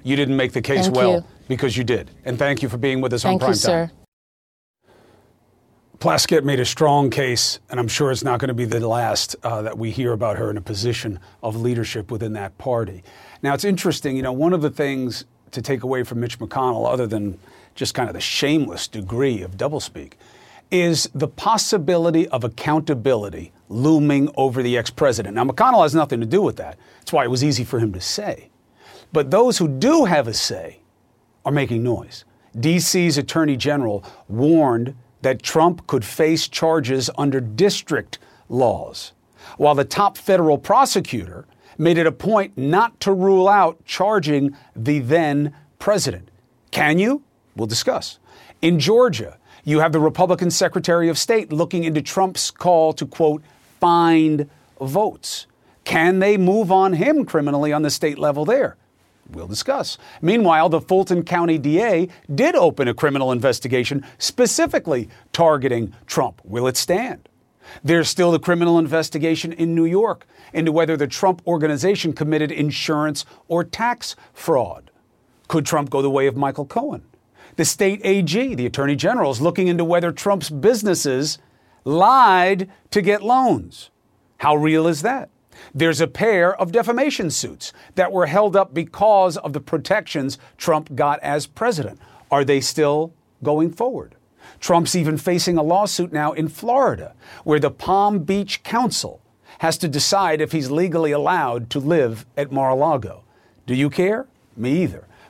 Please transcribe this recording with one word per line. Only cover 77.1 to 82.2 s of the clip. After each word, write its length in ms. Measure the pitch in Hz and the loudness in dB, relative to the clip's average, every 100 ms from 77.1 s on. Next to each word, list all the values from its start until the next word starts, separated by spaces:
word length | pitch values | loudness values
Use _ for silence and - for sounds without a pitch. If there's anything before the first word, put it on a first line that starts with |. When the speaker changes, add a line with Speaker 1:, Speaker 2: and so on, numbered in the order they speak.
| _ _ _ - - | _ _ _ -14 -4
Speaker 1:
The 100 | 156 | -2
state 340 | - 196 202 | 2 0 0
A 180 | 196 196 | 0 2
G, 320 | 160 196 262 | 2 0 -2
the 100 | 165 | -2
Attorney 320 | 123 - 139 139 | -4 -2 -2 0
General, 340 | 185 240 147 | 0 0 0
is 120 | 117 | 0
looking 260 | 165 175 185 | 0 0 0
into 160 | 170 | 0
whether 260 | 170 175 170 | 2 0 0
Trump's 380 | 170 202 196 - | -2 -2 -2 -2
businesses 880 | 147 196 233 202 165 143 131 147 - _ _ _ _ | 0 2 2 0 0 0 0 -2 -6 _ _ _ _
lied 840 | 131 160 202 269 | -2 2 6 6